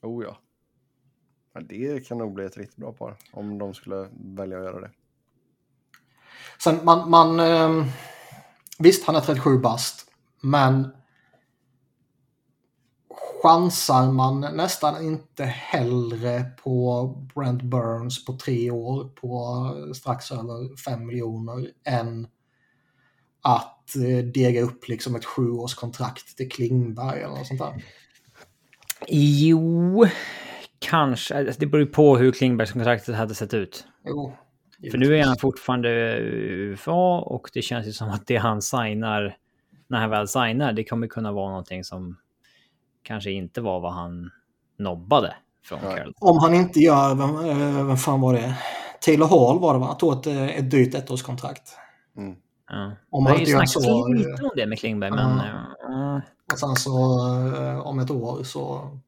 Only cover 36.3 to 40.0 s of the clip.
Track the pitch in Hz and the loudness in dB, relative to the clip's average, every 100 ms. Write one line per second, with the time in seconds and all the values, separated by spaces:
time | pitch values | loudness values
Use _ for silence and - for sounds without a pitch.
36.3 | 113 107 92 101 98 - 170 180 175 - | -4 -6 -6 -8 -8 -4 0 2 0 -4
37.3 | 123 - - - 120 107 107 107 101 - | -8 -8 -8 -6 -6 -6 -8 -6 -6 -2
38.3 | 120 113 107 101 131 113 107 110 107 101 | 0 0 -2 -2 -4 -4 -4 -2 -2 -4
39.3 | - _ _ _ _ _ 123 | -8 _ _ _ _ _ -2